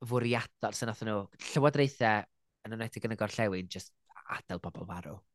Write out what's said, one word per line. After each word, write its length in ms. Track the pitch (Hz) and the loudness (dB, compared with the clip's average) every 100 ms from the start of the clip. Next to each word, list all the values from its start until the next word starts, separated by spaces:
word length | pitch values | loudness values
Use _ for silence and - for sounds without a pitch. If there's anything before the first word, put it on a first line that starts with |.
fwriadol, 680 | 117 120 117 117 - _ 107 | -2 2 2 2 -2 _ -4
sut 140 | - 113 | -2 -4
nathon 200 | 110 110 | -4 -2
nhw, 200 | 104 98 - - | -2 -4 -10 -2
llywodraethau, 720 | 156 143 143 139 - 113 107 - _ _ _ | 4 6 6 2 4 4 4 0 _ _ _
yn 80 | 107 | -10
enwedig 320 | 113 113 113 | -6 -6 -6
yn 80 | 110 | -4
y 40 | 110 | -2
gorllewin, 520 | 107 - 107 92 92 | -2 2 0 0 -4
jyst 220 | 95 - _ _ - - | -10 -14 _ _ -20 -12
adael 300 | - - 90 | -10 -8 -8
bobl 260 | 85 - 90 | -8 -10 -8
farw, 320 | 87 76 - - | -10 -10 -14 -18